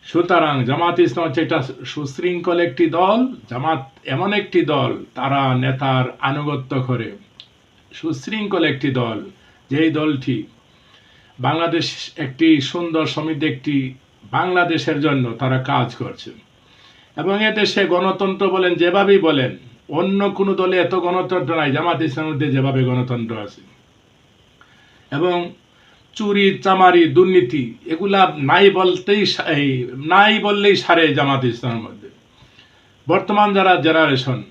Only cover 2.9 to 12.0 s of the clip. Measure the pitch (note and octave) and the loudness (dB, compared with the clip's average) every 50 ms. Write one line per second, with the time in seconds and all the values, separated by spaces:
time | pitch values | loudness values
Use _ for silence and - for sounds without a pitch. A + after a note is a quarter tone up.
2.9 | - E3 F3+ F#3+ G#3 A#3+ B3+ B3+ A#3+ - - - B2 B2 C3+ D#3+ D#3+ D3+ - - | 2 2 2 2 4 2 2 -2 -4 -10 -14 -10 -8 -6 -2 -2 -2 -4 -4 -12
3.9 | _ - _ C3+ C3+ C#3 F3+ G3+ G#3 G#3 G3+ - - F3+ D#3 C#3+ D3+ C#3+ B2+ A#2 | _ -20 _ -6 -4 -4 -2 -2 -2 -2 -4 0 0 0 0 2 0 0 0 -2
4.9 | G2+ F#2+ - - _ - B2+ C3 C3+ C#3 C#3 C3 B2+ B2 C3 C3+ C3 C3 C3+ C3+ | -2 -6 -8 -14 _ -6 -4 -2 0 0 0 0 0 0 0 -2 -2 -2 -2 0
5.9 | C3 C3 B2+ B2 - - - C#3 C#3 D3+ D3 D3 D3 C3 C3+ - D3 C3+ B2+ B2+ | 0 0 0 -2 -4 -6 -4 -4 -4 -4 -4 -6 -6 -6 -6 -6 -4 -4 -2 -2
6.9 | B2+ A#2 A2 G2+ - - - _ _ _ - _ _ _ _ _ _ _ _ _ | -4 -4 -4 -8 -10 -14 -20 _ _ _ -20 _ _ _ _ _ _ _ _ _
7.9 | - - - E3 D3+ C3 - - G3+ A3 G#3 G3 G3 F3+ D#3+ D3+ C#3 C3 - C#3 | -20 -10 -6 -6 -6 -6 -8 -8 -8 -6 -6 -4 -2 0 0 0 0 -2 -2 -2
8.9 | B2+ B2+ A#2+ A2+ A2 G#2 G2+ - - _ _ _ _ _ _ _ C3 D3 D#3+ D#3+ | -2 0 -2 -2 -4 -8 -10 -14 -18 _ _ _ _ _ _ _ -2 0 0 0
9.9 | D3 D#3 D3+ D#3 D3+ C3 C3 - B2 G#2+ G#2 - _ _ _ _ _ _ _ _ | 0 0 -2 -2 -4 -4 -4 -4 -4 -4 -6 -12 _ _ _ _ _ _ _ _
10.9 | _ - _ _ _ _ _ _ _ - B2+ C3 D3+ D#3+ E3+ E3 D#3+ E3+ C3+ - | _ -20 _ _ _ _ _ _ _ -6 -4 -2 -2 0 -2 0 -2 -2 -4 -4
11.9 | - - | -8 -10